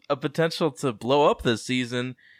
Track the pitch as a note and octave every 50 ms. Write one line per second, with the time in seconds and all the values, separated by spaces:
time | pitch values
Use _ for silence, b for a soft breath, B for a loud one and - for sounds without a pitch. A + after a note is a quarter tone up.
0 | _ - C#3+ C3 C#3+ D3 - - D#3+ E3 E3 - F3+ D#3 B2+ - - C3+ A#2 G2+
1 | - A#2 C#3 D3 D3 E3+ A#3 - - B2+ A#2 G#2 - - C3 B2+ B2+ A#2 B2 B2
2 | B2 B2+ B2+ b b b b